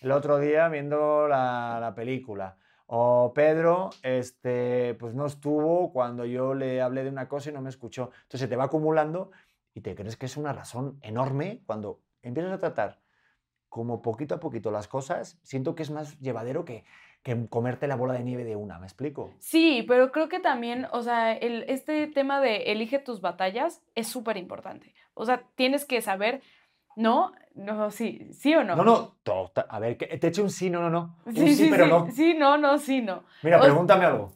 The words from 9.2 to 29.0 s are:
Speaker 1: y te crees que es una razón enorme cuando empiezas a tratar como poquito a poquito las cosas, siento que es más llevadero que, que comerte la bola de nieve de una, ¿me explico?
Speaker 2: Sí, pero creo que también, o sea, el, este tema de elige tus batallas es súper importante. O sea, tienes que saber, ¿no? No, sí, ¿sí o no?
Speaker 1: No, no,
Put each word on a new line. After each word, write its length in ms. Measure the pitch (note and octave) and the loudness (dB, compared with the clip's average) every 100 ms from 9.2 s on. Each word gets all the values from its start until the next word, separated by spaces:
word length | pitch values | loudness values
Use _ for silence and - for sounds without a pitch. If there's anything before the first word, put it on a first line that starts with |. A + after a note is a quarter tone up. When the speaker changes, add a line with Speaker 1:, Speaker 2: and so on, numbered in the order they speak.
| F#3+ _ _ _ _ | -10 _ _ _ _
Speaker 1:
y 80 | - | -16
te 140 | G2+ F#2+ | -12 -10
crees 200 | G#2 A2+ | -12 -10
que 80 | C3 | -10
es 120 | D3 | -8
una 140 | D3 | -8
razón 440 | A#2+ F#2+ A#2+ C#3 - | -8 -10 -10 -10 -12
enorme 600 | A2 A2+ C3 C#3 F3 A#3 - | -10 -4 -2 -2 -6 -10 -10
cuando 360 | G#2+ G#2 - _ _ | -8 -8 -12 _ _
empiezas 300 | A#2+ C3+ F#3 | -10 -6 -6
a 60 | F#3+ | -4
tratar 400 | E3 C3 G2+ - _ _ _ _ _ _ _ | -4 -4 -6 -6 _ _ _ _ _ _ _
como 320 | A2+ A#2+ A2+ | -10 -8 -6
poquito 340 | A#2 A2 D3 E3 | -6 -6 -6 -6
a 40 | |
poquito 320 | D#3+ A#2 G#2 | -6 -6 -6
las 160 | G#2 G#2 | -6 -6
cosas, 520 | C3 B2+ - G3+ _ | -8 -6 -8 -8 _
siento 320 | - C3+ C3 D#3 | -10 -6 -6 -6
que 80 | |
es 80 | D3+ | -8
más 260 | D3+ D3 - | -10 -12 -10
llevadero 440 | C3 A2+ A#2 D3+ | -8 -6 -6 -8
que, 220 | F3 A2 _ - - _ | -8 -14 _ -20 -20 _
que 260 | B2+ A#2 A2+ | -6 -6 -2
comerte 380 | A#2 B2 A#2+ C#3+ | -2 -2 -2 -4
la 80 | B2+ | -2
bola 160 | B2+ | -2
de 100 | B2 | -4
nieve 220 | B2 B2 A#2 | -4 -6 -6
de 100 | G#2 | -8
una, 240 | G2+ E2+ | -10 -14
¿me 60 | F#2+ | -18
explico? 480 | - D3 C#3 F#2+ - | -10 -10 -8 -14 -14
Speaker 2:
Sí, 440 | - D#4+ E4 A#3+ G#3+ | -2 4 4 2 2
pero 240 | B3 C4 | 4 4
creo 160 | D4+ D#4 | 2 -2
que 100 | F#4 | -2
también, 480 | F4+ B3 A#3 B3 - | -2 -2 -4 -6 -6
o 80 | A#3+ | -6
sea, 300 | A#3+ A#3 A3+ | -2 0 0
el, 320 | A3 A#3+ A#3 - | 0 -4 -6 -4
este 400 | C4 - D4+ D4+ | -6 -2 -4 -2
tema 320 | C#4 C4+ C#4 | -2 0 2
de 320 | C4 G3+ - | 2 0 0
elige 280 | G#3+ A3+ C#4 | -2 0 -4
tus 200 | C4+ G#3+ | -4 -6
batallas 640 | F3+ E3+ F#3+ A3 E4 - _ A3+ | -4 -2 -2 -2 -4 -6 _ -6
es 120 | A3+ | -6
súper 300 | B3+ A3+ G3 | -6 -4 -6
importante. 560 | F3+ G3 F#3 - - _ _ | -6 -12 -12 -16 -20 _ _
O 120 | - A3+ | -8 -2
sea, 180 | B3 - - | -2 -4 -2
tienes 280 | B3+ C#4 | 0 0
que 180 | C#4 A#3 | -2 -4
saber, 400 | A3 F#3+ G#3+ C4 _ _ _ _ _ - | -2 -2 -2 -2 _ _ _ _ _ -2
¿no? 380 | A3+ C4+ F#4 - _ | 2 2 0 -4 _
No, 380 | - G3+ G#3+ G#3 | -14 -8 -4 -4
sí, 380 | G#3 A3 - - | -4 -6 -8 -16
¿sí 220 | - C#4 D#4 | -2 4 4
o 80 | |
no? 120 | G#3+ E3 | 4 4
Speaker 1:
No, 60 | |
no, 340 | G#3+ A3+ | 6 6